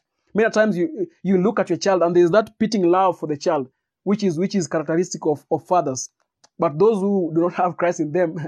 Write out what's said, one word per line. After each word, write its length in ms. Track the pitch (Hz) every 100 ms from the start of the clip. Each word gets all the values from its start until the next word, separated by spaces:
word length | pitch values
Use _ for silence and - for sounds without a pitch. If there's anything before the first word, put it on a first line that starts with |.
| _ _ _
Many 160 | 196 220
times 260 | 214 214 175
you, 320 | 165 220 180 _
you 160 | 180 185
look 200 | 202 220
at 100 | 185
your 80 | 165
child 240 | 196 185
and 120 | 170
there's 160 | 175 170
that 260 | 208 214 -
pitying 300 | 220 220 170
love 300 | 185 185 170
for 80 | 156
the 100 | 143
child, 320 | 180 151 127 _ _ _
which 180 | 180 208
is, 160 | 196 156
which 160 | 190
is 140 | 196 147
characteristic 580 | 160 156 165 180 165 160
of, 180 | 143 -
of 140 | 147 -
fathers. 440 | 180 147 131 - _ _ _ _ -
But 180 | 165 147
those 220 | 214 202
who 320 | 202 196 160
do 60 | 160
not 140 | 175
have 240 | 175 180 -
Christ 220 | 175 170
in 120 | 151
them, 240 | 175 165 175